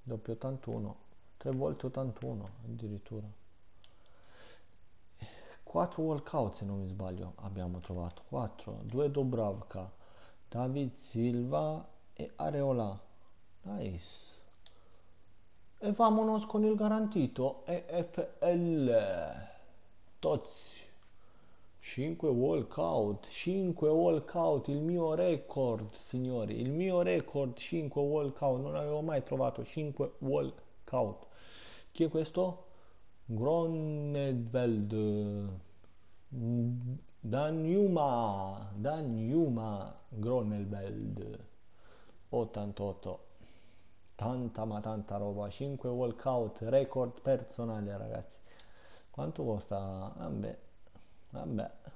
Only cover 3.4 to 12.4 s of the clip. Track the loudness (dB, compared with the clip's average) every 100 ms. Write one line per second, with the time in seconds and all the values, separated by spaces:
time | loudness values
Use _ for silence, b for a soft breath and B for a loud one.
3.4 | -16 -16 -16 -16 -16 B B B B B
4.4 | B B B -16 -16 -16 -18 -14 B B
5.4 | B B -4 0 0 2 0 0 0 0
6.4 | 0 0 -4 -4 -4 -4 -6 -6 -8 -8
7.4 | -8 -4 -4 -4 -6 -4 -4 -8 -6 -4
8.4 | -4 -6 -10 -8 -4 2 2 2 2 2
9.4 | 0 0 -6 -8 -10 -12 B B B B
10.4 | -8 -2 0 0 -2 -4 -4 2 4 4
11.4 | 2 2 0 -2 -8 -16 -16 -10 -10 -2